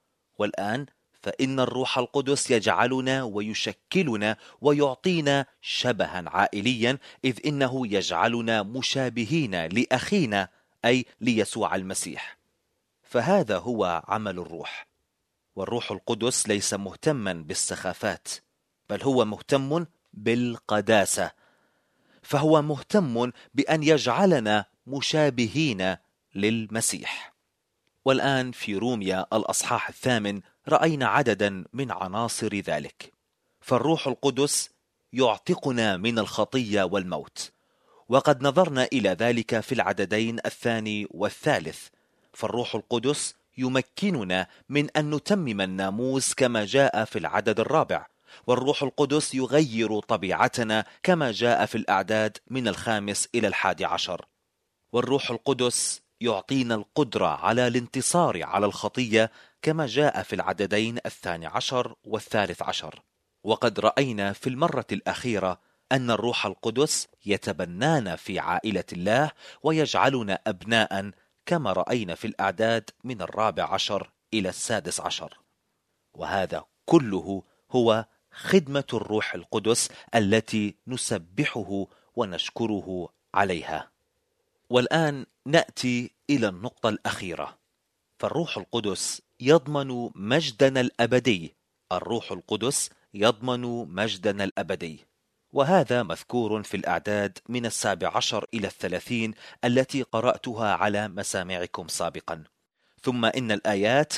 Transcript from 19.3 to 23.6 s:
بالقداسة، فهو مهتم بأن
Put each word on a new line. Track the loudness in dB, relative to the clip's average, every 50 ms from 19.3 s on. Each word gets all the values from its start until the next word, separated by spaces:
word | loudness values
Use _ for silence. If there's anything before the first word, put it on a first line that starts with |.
| 0 -6 -4 0 0 0 2 2 -2 -2 -2 -4 _ _ _ _ -14
بالقداسة، | -6 -2 0 2 2 0 -2 -4 -6 -6 -2 0 0 4 4 6 4 4 4 0 -2 -2 -4 -6 _ _ _ _ _ _ _ _ _ _ _ _ _ _ _ _ _
فهو | -8 -2 -2 2 4 6 6 6
مهتم | 4 2 -4 -6 -4 0 2 2 2 2 2 0 0 0 -2 -6 -16 _ -2
بأن | -2